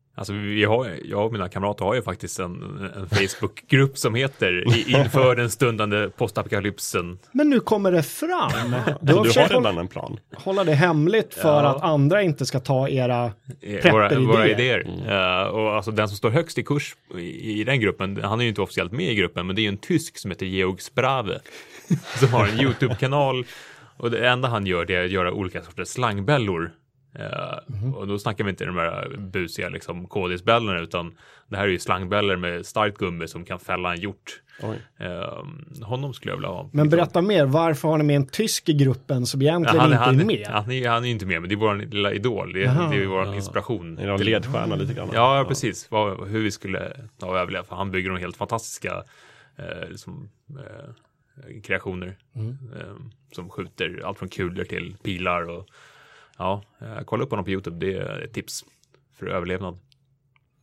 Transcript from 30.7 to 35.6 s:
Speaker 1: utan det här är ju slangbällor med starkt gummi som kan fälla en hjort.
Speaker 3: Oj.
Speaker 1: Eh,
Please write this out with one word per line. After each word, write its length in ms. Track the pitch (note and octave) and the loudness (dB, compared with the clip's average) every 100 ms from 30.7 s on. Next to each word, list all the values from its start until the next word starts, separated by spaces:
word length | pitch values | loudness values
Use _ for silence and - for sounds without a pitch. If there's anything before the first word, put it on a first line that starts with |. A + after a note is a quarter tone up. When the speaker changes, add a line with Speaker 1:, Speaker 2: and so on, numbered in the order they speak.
| F2+ | -4
Speaker 1:
utan 380 | E2 F2+ E2+ - - - _ | -4 -6 -8 -12 -20 -20 _
det 100 | G2+ | -4
här 60 | |
är 40 | G2+ | 0
ju 120 | F2+ | 0
slangbällor 560 | - F#2 F#2 G#2 G2+ F#2 | 0 -2 0 0 0 0
med 300 | F2 F2 F2 | -4 -6 -6
starkt 320 | - G#2+ G2 | -2 -2 -2
gummi 300 | F#2+ E2+ E2 | -4 -4 -8
som 180 | E2 F2 | -10 -10
kan 140 | F2 | -10
fälla 340 | - F#2 F2+ | -6 -4 -4
en 60 | F2 | -4
hjort. 420 | G2+ F#2+ - - _ - | -6 -10 -16 -20 _ -12
Speaker 3:
Oj. 140 | A2 G#2+ - - | -10 -10 -12 -14
Speaker 1:
Eh, 840 | G2+ F2 - - - - | -10 -8 -8 -10 -14 -16